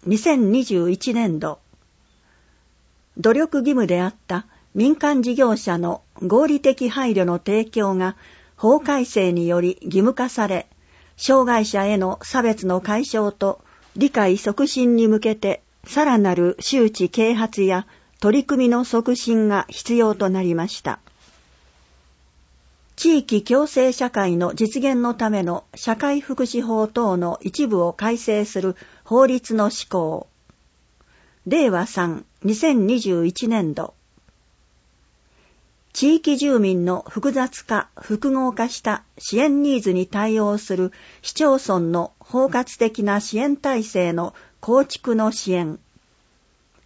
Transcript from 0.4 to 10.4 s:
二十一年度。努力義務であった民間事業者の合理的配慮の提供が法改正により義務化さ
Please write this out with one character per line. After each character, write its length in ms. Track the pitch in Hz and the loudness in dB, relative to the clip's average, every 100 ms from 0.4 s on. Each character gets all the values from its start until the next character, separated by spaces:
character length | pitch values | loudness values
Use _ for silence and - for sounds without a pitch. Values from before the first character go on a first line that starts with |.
| 208 | 2
二 120 | 240 | 2
十 260 | 247 190 170 | 0 0 0
一 240 | 196 - | -2 -2
年 240 | 233 220 156 | -2 -2 -2
度。 220 | 156 147 _ _ _ _ _ _ _ _ _ _ _ _ _ _ _ - | -6 -10 _ _ _ _ _ _ _ _ _ _ _ _ _ _ _ -2
努 160 | 190 | 2
力 260 | 247 311 285 | 2 2 0
義 80 | 254 | 0
務 180 | 254 196 | 0 0
で 160 | 180 | 0
あ 60 | 202 | -2
っ 60 | - - | -6 -8
た 180 | 180 - _ _ | -8 -8 _ _
民 200 | 196 247 | 0 2
間 280 | 311 294 285 | 2 2 2
事 120 | 240 | 0
業 220 | 247 247 214 | 2 2 2
者 220 | - 175 | -2 -4
の 240 | 170 - _ - | -4 -6 _ -8
合 240 | 180 214 302 | 0 2 4
理 140 | 294 | 2
的 300 | 269 262 247 | 2 2 0
配 240 | 254 254 | -2 -2
慮 100 | 196 | 0
の 140 | 180 175 | 0 -2
提 260 | - 214 | -2 -2
供 300 | 220 226 202 | -2 -2 -2
が 220 | 185 185 196 - - _ - | 0 -2 -6 -18 -20 _ -2
法 220 | 214 302 | 2 2
改 280 | 294 285 247 | 2 -2 0
正 260 | 220 185 | 0 2
に 160 | 175 170 | 0 0
よ 140 | 175 | 0
り 160 | 180 - | 0 -2
義 120 | - | -2
務 200 | 190 214 | 2 2
化 160 | 233 247 | 0 -4
さ 180 | - | -2